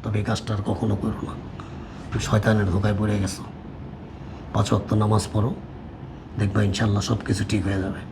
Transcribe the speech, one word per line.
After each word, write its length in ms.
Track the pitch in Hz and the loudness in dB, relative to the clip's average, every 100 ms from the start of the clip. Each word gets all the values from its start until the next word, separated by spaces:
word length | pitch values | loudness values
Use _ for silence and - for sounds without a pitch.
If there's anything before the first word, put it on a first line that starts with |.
তবে 140 | 110 104 | 0 0
এই 40 | 101 | 0
কাজটা 220 | 107 - 104 | 0 0 -2
আর 60 | 101 | 0
কখনো 260 | 95 110 101 | 0 2 2
করো 180 | 110 - - | 0 -2 -6
না, 60 | - - - - - - - - | -8 -10 -12 -10 -12 -12 -12 -6
তুমি 120 | 113 - | -4 2
শয়তানের 380 | 107 107 107 98 | 4 6 4 4
ধোকায় 220 | 87 101 101 | 2 2 2
পড়ে 160 | 104 104 | 2 2
গেছো। 200 | 92 - - - - - - - - - - - - | 0 -2 -10 -12 -14 -12 -12 -12 -14 -14 -12 -12 -2
পাঁচ 140 | 107 101 | 0 4
ওয়াক্ত 180 | 107 - 107 | 2 4 2
নামাজ 200 | 107 107 - | 6 4 2
পড়ো, 160 | 107 113 - - - - - - - - - | 0 0 -2 -8 -12 -14 -12 -14 -14 -10 0
দেখবা 200 | 101 107 101 | 2 4 2
ইনশাল্লাহ 320 | 95 113 101 95 | 4 2 2 2
সব 100 | 113 - | 0 0
কিছু 160 | 95 98 | 0 2
ঠিক 100 | 107 92 | 2 2
হয়ে 120 | 98 | 0
যাবে। 180 | 92 92 67 | -2 -4 -8